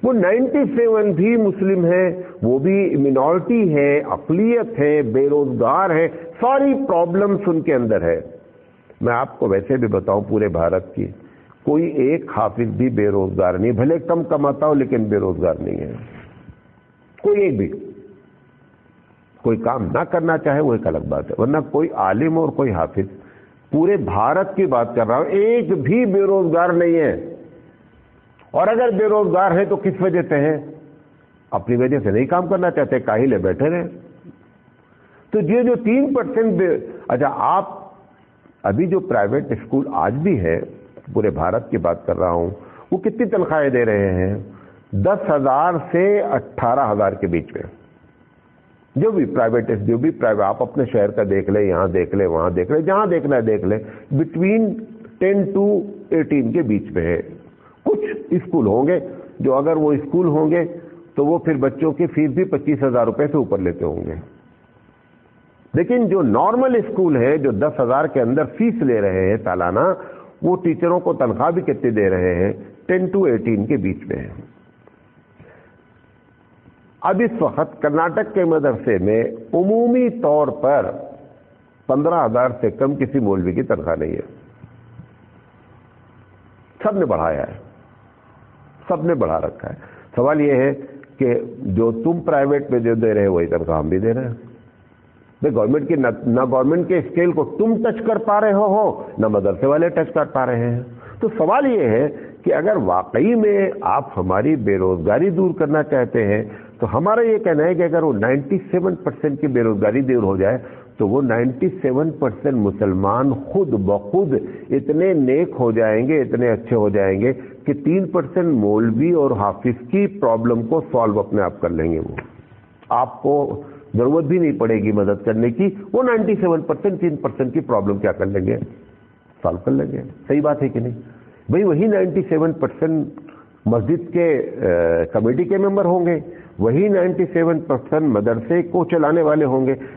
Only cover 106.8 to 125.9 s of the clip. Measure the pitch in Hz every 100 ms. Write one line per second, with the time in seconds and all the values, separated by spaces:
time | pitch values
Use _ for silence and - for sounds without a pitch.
106.8 | 113 120 185 226 233 220 196 151 165 180
107.8 | 170 165 160 107 113 139 139 190 - 180
108.8 | 185 170 151 - 151 143 147 123 113 101
109.8 | 104 123 131 123 98 95 95 123 - -
110.8 | - - 104 127 131 113 123 127 185 -
111.8 | 139 127 160 151 131 101 143 127 101 98
112.8 | 104 92 98 117 139 123 - 190 165 110
113.8 | 98 101 - 180 180 135 - - - 139
114.8 | 139 151 190 165 127 139 170 - 120 113
115.8 | 110 107 127 156 123 120 123 107 - 117
116.8 | 104 101 98 95 120 131 - - - 143
117.8 | 143 180 190 180 135 185 170 127 101 107
118.8 | 117 113 160 170 139 107 101 95 127 120
119.8 | - 196 196 - 123 113 117 117 113 160
120.8 | 160 127 113 104 95 101 90 - 85 82
121.8 | 82 80 - - - - - - - -
122.8 | - 120 127 - 139 143 139 143 - -
123.8 | - - 127 160 147 180 160 - 113 110
124.8 | 104 104 98 98 113 110 117 117 196 196
125.8 | -